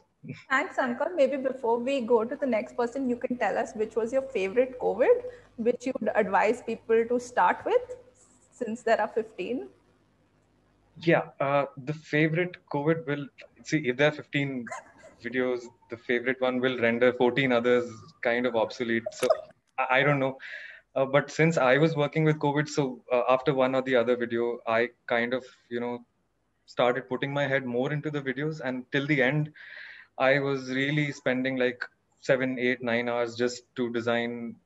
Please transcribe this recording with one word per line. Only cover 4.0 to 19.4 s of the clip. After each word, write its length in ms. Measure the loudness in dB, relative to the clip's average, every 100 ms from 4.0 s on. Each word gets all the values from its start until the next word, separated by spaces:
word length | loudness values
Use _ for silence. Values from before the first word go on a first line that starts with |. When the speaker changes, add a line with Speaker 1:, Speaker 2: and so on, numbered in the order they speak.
| -2
Speaker 2:
your 80 | -2
favorite 580 | -2 -2 -2 0 0 0
covid, 440 | -2 2 4 4 2 -14 -18 -4
which 300 | -2 0 -2
you 80 | -4
would 120 | -2
advise 460 | 0 2 2 2 0
people 460 | -4 -8 2 2 2
to 100 | 0
start 460 | -2 2 2 2
with, 320 | 2 0 0 -14 -18 _ _ _ _
since 300 | -10 -8 -4
there 180 | 0 2
are 80 | 2
fifteen. 600 | -2 -6 -6 -6 -6 -8 _ _ _ _ _ _ _ _ _ _ _ _ -6
Speaker 1:
Yeah, 280 | 2 2 2 -4
uh, 240 | 0 0 0 -6
the 100 | -10
favorite 640 | -10 -2 0 2 2 -2 -6 -8
covid 360 | -4 0 0 -2
will, 200 | -6 -6 _ -20 _
see, 160 | -4 -2 0
if 80 | 2
there 120 | 2
are 40 |
fifteen 540 | 2 -4 -2 -2 -4 -8 -12 -14 -20 -20 -14
videos, 400 | -6 -2 0 -2 -6 -18 -16
the 80 | -12
favorite 440 | -2 0 0 0
one 200 | 0 2
will 180 | 0 2
render 360 | 2 4 4
fourteen 380 | 4 2 4 2
others 380 | 4 4 2 2 -8 -18 -6
kind 240 | -2 0 0
of 100 | 0
obsolete. 480 | -2 -2 -2 -2 -2
So 140 | -2 0 0